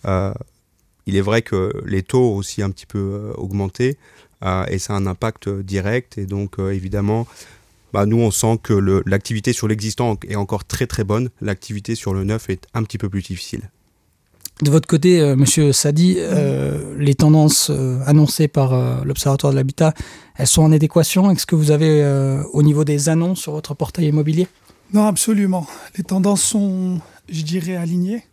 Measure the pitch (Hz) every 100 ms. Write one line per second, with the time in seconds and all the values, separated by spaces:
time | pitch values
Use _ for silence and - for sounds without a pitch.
0 | - 92 98 98 - _ _ _ _ _
1 | - 98 98 113 - 98 92 98 - 98
2 | 95 127 123 101 101 - 98 98 - 104
3 | 98 101 107 - 95 101 98 - 127 143
4 | _ _ _ _ 95 92 - 92 - 101
5 | 95 90 110 - - 98 95 98 95 123
6 | - - 95 98 101 - 95 98 95 101
7 | 101 110 117 - - - _ _ _ 104
8 | 101 113 117 - 110 113 - 104 98 95
9 | 90 98 - 110 113 120 107 107 107 -
10 | 120 104 - 104 98 101 - - 123 -
11 | 98 107 123 _ 104 98 - 104 101 117
12 | - 95 98 110 - 92 - 117 110 104
13 | 104 98 - 90 - - 98 _ _ _
14 | _ _ _ _ - _ 147 156 - 160
15 | 180 175 147 131 139 - 147 131 147 147
16 | 180 185 165 185 143 135 139 143 - -
17 | 143 135 151 156 151 143 - 143 131 127
18 | 135 147 147 - 151 - 131 127 123 123
19 | 139 135 147 135 143 135 131 - 160 156
20 | - - - - 135 - 156 156 151 170
21 | 156 185 196 175 - 165 151 151 160 151
22 | 143 139 135 135 147 143 147 147 151 147
23 | 143 160 170 185 - 151 - 143 160 -
24 | 156 151 151 160 185 _ _ _ _ 202
25 | 214 185 - 208 196 185 151 - - -
26 | 175 190 190 196 - 214 202 185 185 180
27 | - - - 160 156 185 170 180 170 180
28 | 185 226 _